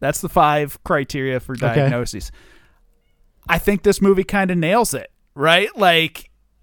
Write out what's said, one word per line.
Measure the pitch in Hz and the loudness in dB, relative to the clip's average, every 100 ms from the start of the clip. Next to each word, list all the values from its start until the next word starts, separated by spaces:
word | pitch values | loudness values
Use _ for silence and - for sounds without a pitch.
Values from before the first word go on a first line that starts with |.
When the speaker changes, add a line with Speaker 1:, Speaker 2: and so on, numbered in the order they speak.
Speaker 1:
That's | 135 151 | -4 -4
the | 180 | -2
five | 185 151 151 143 - | 2 2 2 -2 -8
criteria | - 160 135 143 131 127 | -4 -2 -2 -6 -4 -4
for | - | -6
Speaker 2:
Okay. | 127 123 | -4 -2
Speaker 1:
diagnoses. | 120 135 123 117 101 - - - - _ _ _ _ _ _ _ _ - | 2 2 0 -4 -8 -12 -16 -20 -20 _ _ _ _ _ _ _ _ -4
I | 165 | -2
think | - 202 | 0 0
this | 202 190 | 2 2
movie | 196 190 | 2 2
kinda | 185 202 190 175 | 0 -2 -2 0
nails | 160 220 226 | 0 2 0
it, | 123 - _ _ | -4 -10 _ _
right? | 143 156 170 208 359 | -2 2 4 2 2
Like, | 190 165 160 - - _ _ _ | 4 4 2 -4 -20 _ _ _